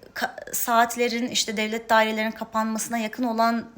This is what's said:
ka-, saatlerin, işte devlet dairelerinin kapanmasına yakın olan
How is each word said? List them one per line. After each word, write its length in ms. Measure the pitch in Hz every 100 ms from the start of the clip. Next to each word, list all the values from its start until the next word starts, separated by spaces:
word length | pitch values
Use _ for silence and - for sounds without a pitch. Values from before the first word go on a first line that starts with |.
| -
ka-, 400 | - - - -
saatlerin, 720 | - - 233 233 233 240 233 247
işte 300 | 208 - 208
devlet 320 | 214 226 226
dairelerinin 420 | 220 220 220 220
kapanmasına 640 | 220 220 220 220 220 - 233
yakın 260 | 214 233
olan 420 | 247 226 226 233 220